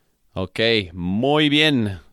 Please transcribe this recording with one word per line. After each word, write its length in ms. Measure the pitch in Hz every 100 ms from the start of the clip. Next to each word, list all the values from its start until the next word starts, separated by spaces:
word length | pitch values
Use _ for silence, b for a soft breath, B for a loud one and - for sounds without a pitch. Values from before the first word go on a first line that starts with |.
| _ _ _ 92
Okay, 560 | 95 - 113 110 87
muy 560 | 90 87 101 135 151 151
bien. 500 | 147 156 131 104 95 -